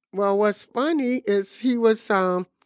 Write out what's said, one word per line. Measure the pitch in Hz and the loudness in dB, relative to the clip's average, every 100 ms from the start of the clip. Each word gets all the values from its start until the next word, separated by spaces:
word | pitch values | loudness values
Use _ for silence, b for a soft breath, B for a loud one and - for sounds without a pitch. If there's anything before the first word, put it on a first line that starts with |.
| _ | _
Well, | 185 202 196 | -2 0 2
what's | 214 202 - | 2 0 -6
funny | - 294 320 247 254 208 | -4 -2 0 0 -2 0
is | 202 196 - | -2 -2 -4
he | 254 240 | -2 2
was, | 226 220 - | 2 2 0
um, | 202 185 180 185 _ | 0 0 -2 -6 _